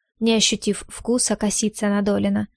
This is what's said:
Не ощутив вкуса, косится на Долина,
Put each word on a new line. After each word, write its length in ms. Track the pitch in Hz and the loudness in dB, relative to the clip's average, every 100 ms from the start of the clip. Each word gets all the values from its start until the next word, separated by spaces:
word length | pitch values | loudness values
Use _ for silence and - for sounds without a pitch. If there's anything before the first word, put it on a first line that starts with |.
| _ _ | _ _
Не 160 | 226 | 2
ощутив 500 | 226 - 214 - 196 - | 2 2 0 -2 -4 -6
вкуса, 480 | - - 247 - 208 | -10 -2 0 0 0
косится 520 | 208 - 214 - 208 | 0 0 -2 -2 0
на 140 | 202 | 0
Долина, 460 | 202 202 202 202 208 | 2 0 0 -2 -4